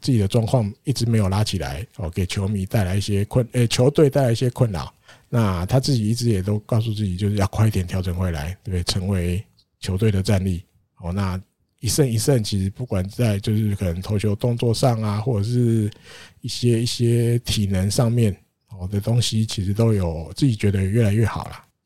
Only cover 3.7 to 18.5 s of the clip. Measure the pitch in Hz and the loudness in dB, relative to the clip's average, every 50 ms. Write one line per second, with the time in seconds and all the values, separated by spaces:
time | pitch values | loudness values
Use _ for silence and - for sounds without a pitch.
3.7 | - - 123 139 139 - 156 135 - 143 135 117 113 - 131 123 - - 131 110 | 2 2 2 4 4 4 4 4 4 2 2 2 0 0 -2 -2 0 0 0 0
4.7 | 95 76 64 - - _ _ - - - _ - - 117 113 98 92 85 90 98 | 0 -4 -8 -10 -14 _ _ -20 -20 -20 _ -4 0 0 2 2 0 -2 -2 0
5.7 | 123 139 135 - 139 113 104 104 113 120 120 117 107 95 92 104 104 104 - - | 0 0 2 2 0 0 0 0 -2 0 0 0 0 0 0 0 -2 -2 -2 -2
6.7 | 120 113 113 113 104 104 107 95 90 87 104 101 104 104 98 101 - - 110 110 | 0 0 0 0 -2 -2 -2 -2 -2 0 0 0 0 0 0 0 2 2 2 2
7.7 | - 98 87 87 95 95 92 92 87 95 95 90 82 78 76 82 92 - - 104 | 2 0 -2 -2 -2 -4 -2 -2 -2 -2 -2 -2 -2 -4 -4 -6 -8 -10 -8 -4
8.7 | 92 90 85 - - 101 90 95 98 90 87 87 90 95 - _ _ _ _ _ | -4 -4 -2 -2 -4 -4 -2 -2 -2 0 0 -2 -2 -4 -6 _ _ _ _ _
9.7 | _ - - - 92 92 113 110 98 95 92 - 107 92 92 98 90 85 - _ | _ -12 -6 -4 -2 0 2 2 2 0 0 2 2 2 2 0 -2 -4 -6 _
10.7 | _ _ _ _ _ - 82 85 90 101 98 95 - 92 - _ _ _ _ _ | _ _ _ _ _ -12 -8 -6 -4 -2 -2 -2 -4 -6 -10 _ _ _ _ _
11.7 | _ _ - 110 - - 143 127 113 110 - 151 139 117 104 - 107 98 95 98 | _ _ -4 -2 0 2 2 2 2 0 2 2 2 0 0 -2 -2 -2 -2 -2
12.7 | - - 127 - 110 92 90 101 - - 123 110 101 98 - 113 107 107 110 104 | -4 -6 -6 -4 -2 -2 -2 -4 -2 -2 0 0 0 0 -2 -2 0 0 0 0
13.7 | 101 - 98 90 85 92 92 - 107 98 110 107 101 - - 123 120 120 127 117 | -2 -2 -2 -4 -4 -4 -4 -4 -2 -2 0 -2 -2 -2 -2 -2 -2 0 0 0
14.7 | 110 - - 131 117 110 110 107 101 107 110 135 113 101 101 117 120 123 120 117 | 0 2 2 2 2 2 0 -2 -2 -2 -2 -2 0 -2 0 0 0 2 2 2
15.7 | 113 113 107 104 - - - - - - - - - _ - 127 - - - 120 | 2 2 0 -2 -4 -8 -20 -20 -20 -20 -20 -20 -18 _ -12 -10 -6 0 2 2
16.7 | 113 113 120 117 - - 120 117 120 117 117 117 120 120 - - - 110 101 95 | 2 2 0 -2 -2 0 2 2 2 2 2 2 0 0 0 -2 0 0 0 0
17.7 | 98 92 95 104 - - 123 113 117 120 113 101 95 - _ _ | 2 0 0 0 2 2 2 2 4 2 2 2 0 -2 _ _